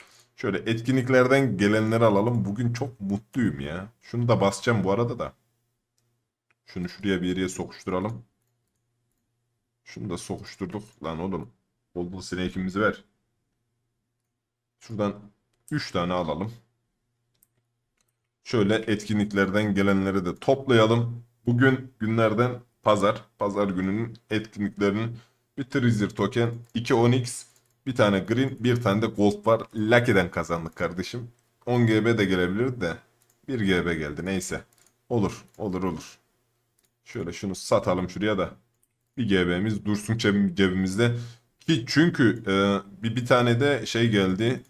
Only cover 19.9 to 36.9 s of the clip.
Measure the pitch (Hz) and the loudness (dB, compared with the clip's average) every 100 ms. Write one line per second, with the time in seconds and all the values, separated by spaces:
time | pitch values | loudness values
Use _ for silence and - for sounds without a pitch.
19.9 | 98 95 95 87 82 - 135 131 117 110 | 2 0 -2 -4 -4 0 0 4 4 6
20.9 | 117 120 - - _ - 120 135 127 - | 4 0 -6 -16 _ -2 4 4 2 -6
21.9 | - 107 113 110 107 123 123 _ _ 110 | -6 -2 2 2 2 0 -2 _ _ 0
22.9 | 104 98 113 - - 104 101 101 92 95 | 2 2 0 -10 -6 -4 -2 -2 -2 -2
23.9 | 107 117 117 - 107 107 104 101 - 101 | -2 -6 -10 -6 -6 -6 -6 -6 0 0
24.9 | 101 117 117 _ _ _ - 135 - 120 | 0 -4 -8 _ _ _ -12 -4 0 2
25.9 | 107 98 - 98 120 117 117 - 226 120 | 2 0 -2 -2 0 -2 -4 -8 -6 0
26.9 | 117 123 123 120 - - _ _ _ 131 | 4 4 2 -2 -10 -16 _ _ _ -8
27.9 | 127 104 95 90 117 135 - 120 117 98 | 2 2 2 0 0 0 0 0 0 0
28.9 | 104 110 - 104 104 113 113 - 113 107 | 0 -2 2 2 2 0 0 0 -4 4
29.9 | 120 120 98 87 87 82 85 82 - 85 | 4 6 2 2 -2 -4 -4 -4 -6 -6
30.9 | 87 - 120 120 _ _ _ 120 120 113 | -4 -8 -10 -14 _ _ _ -2 2 4
31.9 | 110 113 110 95 92 90 101 131 120 85 | 4 2 2 2 2 0 0 -4 -2 -4
32.9 | 78 _ _ _ _ - 123 98 90 82 | -6 _ _ _ _ -8 -2 2 2 0
33.9 | 80 73 76 90 95 - 76 - _ _ | -4 -6 -6 -4 -4 -6 -10 -12 _ _
34.9 | _ - 120 92 - - - 104 90 92 | _ -4 -2 -2 -4 -18 -10 -6 -4 -4
35.9 | 78 - - _ _ _ _ _ _ _ | -6 -14 -20 _ _ _ _ _ _ _